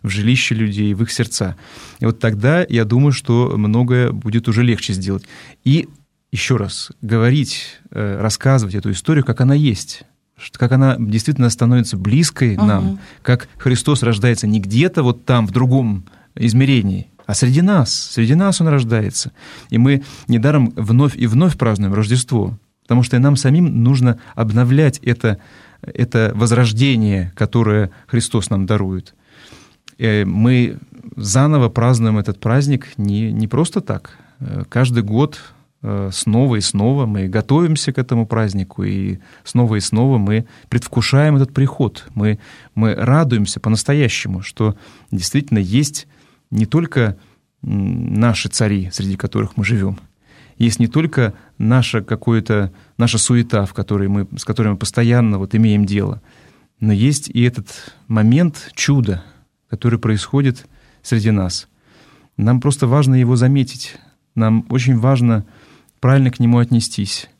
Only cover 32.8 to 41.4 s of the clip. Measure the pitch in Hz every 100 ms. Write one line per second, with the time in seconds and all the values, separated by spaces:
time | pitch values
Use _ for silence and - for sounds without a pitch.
32.8 | - - 101 101 110 107 110 117 170 202
33.8 | - 92 - - _ _ 131 98 95 120
34.8 | 127 120 104 110 151 - - _ _ _
35.8 | 107 101 98 95 - 110 135 110 95 98
36.8 | 110 139 117 101 95 107 - 143 170 156
37.8 | - 135 123 117 110 113 107 98 92 -
38.8 | 98 98 98 95 - - - 123 120 107
39.8 | - 107 131 127 101 110 - - _ 120
40.8 | - 123 - 135 151 139